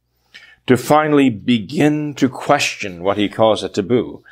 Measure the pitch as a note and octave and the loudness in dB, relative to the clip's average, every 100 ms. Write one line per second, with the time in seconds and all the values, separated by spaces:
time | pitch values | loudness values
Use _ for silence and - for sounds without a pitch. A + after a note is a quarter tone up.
0 | _ _ _ - - _ - B2 - D3+ | _ _ _ -20 -20 _ 0 2 4 2
1 | D#3 D3 C3+ G2+ A2+ A#2+ F#2 D3+ D3 D3+ | 4 2 2 0 -2 -2 -2 0 0 0
2 | D3+ C3+ C3 - - C#3+ - - G2+ E2+ | -6 -2 -4 -2 0 0 0 -6 -12 -6
3 | F#2 G2+ G2+ - A2 F#2+ F#2 - F2+ A#2+ | -4 -2 -2 2 2 2 -2 -4 0 0
4 | D2 - _ | -2 -10 _